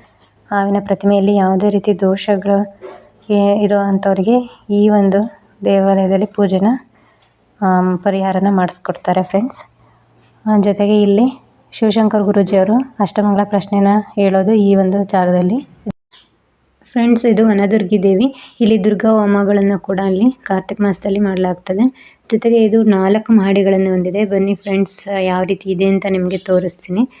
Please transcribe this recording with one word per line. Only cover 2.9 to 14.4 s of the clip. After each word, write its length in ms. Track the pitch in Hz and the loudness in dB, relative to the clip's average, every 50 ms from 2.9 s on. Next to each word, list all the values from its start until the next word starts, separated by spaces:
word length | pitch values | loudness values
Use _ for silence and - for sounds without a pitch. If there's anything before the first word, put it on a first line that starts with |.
| - - - _ _ _ _ - | -20 -20 -20 _ _ _ _ -2
ಏ-, 340 | 208 202 202 202 202 214 208 | 0 2 2 2 2 0 0
ಇರೋ 160 | 190 208 202 | 0 0 0
ಅಂಥವ್ರಿಗೆ 840 | 202 196 196 196 196 196 190 190 185 220 240 247 247 233 - _ _ - | 0 0 -2 0 0 -2 -2 0 0 0 0 0 -2 -4 -12 _ _ -4
ಈ 200 | 202 202 208 214 | 0 2 2 4
ಒಂದು 480 | 208 202 196 190 196 202 220 240 - - _ _ _ _ 196 | 4 2 2 2 2 0 -2 -4 -8 -16 _ _ _ _ -2
ದೇವಾಲಯದಲ್ಲಿ 600 | 202 196 196 190 196 196 196 190 185 196 190 214 | 0 0 2 2 2 2 0 0 0 0 -2 -2
ಪೂಜೆನ, 420 | 208 - - 202 180 190 185 196 226 254 254 - _ _ _ _ _ _ _ _ _ _ _ _ _ _ _ | -4 -2 -2 -2 0 0 0 0 0 -2 -4 -8 _ _ _ _ _ _ _ _ _ _ _ _ _ _ _
ಆಮ್, 380 | 208 190 185 180 180 185 180 175 | -2 0 0 2 0 0 -2 -2
ಪರಿಹಾರನ 480 | 180 202 190 196 190 190 185 185 190 202 | -2 -4 -2 -2 -2 -2 -2 0 0 0
ಮಾಡಿಸ್ಕೊಡ್ತಾರೆ 760 | 196 190 180 180 - - - - 170 - - 185 175 185 180 | 0 0 -2 -2 -6 -8 -10 -10 -10 -6 -4 -2 -2 -2 -2
ಫ್ರೆಂಡ್ಸ್. 400 | - - 202 233 269 - - - _ _ _ _ _ _ _ _ _ _ _ _ _ _ _ - | -2 -4 -4 -4 -4 -8 -14 -20 _ _ _ _ _ _ _ _ _ _ _ _ _ _ _ -4
ಆ, 100 | 214 214 208 | 0 0 2
ಜೊತೆಗೆ 400 | 190 208 196 202 202 202 214 208 | 2 0 0 0 0 2 2 2
ಇಲ್ಲಿ 400 | 208 202 196 208 247 262 - - _ _ _ _ _ _ | 2 2 2 2 0 0 -2 -8 _ _ _ _ _ _
ಶಿವಶಂಕರ್ 520 | - - 226 214 196 226 220 208 220 208 196 | -6 -2 -2 0 2 0 0 0 0 0 -2
ಗುರೂಜಿಯವರು 720 | 208 202 208 190 196 202 190 185 202 220 254 262 - - - | 0 0 0 0 2 2 2 2 2 0 0 -2 -4 -4 -4
ಅಷ್ಟಮಂಗಲ 440 | 202 - - 214 202 202 202 202 208 | -4 -2 -2 -2 0 0 0 0 0
ಪ್ರಶ್ನೆನ 440 | 202 208 196 196 - 202 202 196 196 202 214 202 - - | -2 -2 -4 -4 -2 -2 0 2 2 2 0 -2 -4 -4
ಹೇಳೋದು 360 | 208 202 190 190 190 | -2 0 2 2 0